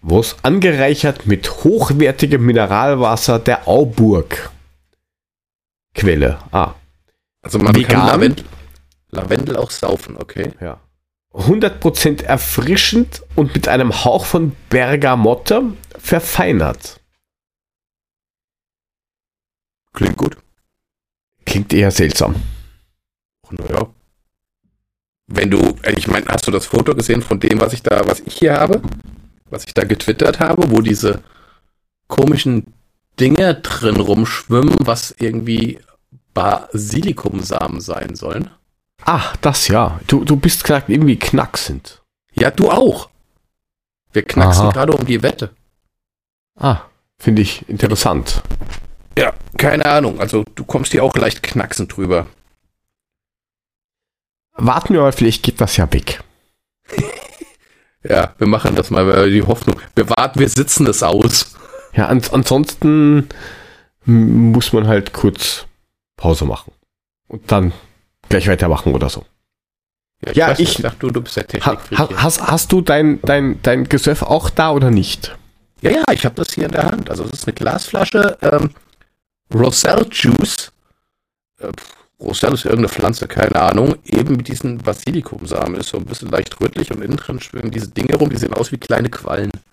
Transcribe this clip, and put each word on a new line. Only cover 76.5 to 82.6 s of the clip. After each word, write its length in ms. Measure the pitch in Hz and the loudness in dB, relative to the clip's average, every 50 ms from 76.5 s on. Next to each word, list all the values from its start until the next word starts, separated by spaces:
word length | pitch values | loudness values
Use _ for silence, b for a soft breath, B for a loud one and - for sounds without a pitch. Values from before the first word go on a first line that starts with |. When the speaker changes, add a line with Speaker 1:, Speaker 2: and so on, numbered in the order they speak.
| - | -4
Speaker 2:
hier 140 | - 170 160 | -6 -6 -4
in 40 | |
der 140 | - - - | -2 -2 -2
Hand. 240 | - - - - - | -2 -2 -4 -6 -8
Also, 160 | - - - | -8 -8 -8
es 60 | - | -8
ist 160 | - - - - | -10 -8 -8 -8
eine 60 | - | -8
Glasflasche, 840 | - - - - - - - - - - - - - - - - - | -4 -4 -4 -4 -4 -8 -6 -4 -2 -2 0 2 2 2 2 0 0
ähm, 280 | - 147 - 147 151 151 - - _ _ _ _ _ _ _ _ _ _ _ _ _ _ - | -2 0 2 2 0 -2 -6 -8 _ _ _ _ _ _ _ _ _ _ _ _ _ _ 0
Roselle 540 | 113 120 - - - - - - - - - | 2 2 2 2 0 2 2 2 2 2 0
Juice. 640 | - - - 117 - - - - - - - - _ _ _ _ _ _ _ _ _ _ _ _ _ _ _ _ _ _ | -2 0 2 2 2 2 0 -2 -4 -8 -10 -14 _ _ _ _ _ _ _ _ _ _ _ _ _ _ _ _ _ _
Äh, 140 | - - - | -14 -12 -12
pf, 220 | - - - - _ _ _ _ _ | -14 -16 -20 -20 _ _ _ _ _
Roselle 320 | - 101 98 - - - 147 | -10 -8 -6 -2 -2 -2 -2
ist 120 | 123 | -2